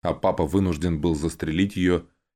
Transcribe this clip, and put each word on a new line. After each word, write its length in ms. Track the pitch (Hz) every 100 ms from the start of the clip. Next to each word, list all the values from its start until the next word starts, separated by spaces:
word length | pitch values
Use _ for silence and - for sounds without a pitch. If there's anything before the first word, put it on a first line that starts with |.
а 120 | 87
папа 320 | 80 95 - 80
вынужден 540 | 92 95 76 87 80
был 140 | 82
застрелить 640 | 78 82 - 80 78 98 98
ее 300 | 90 87 - _ _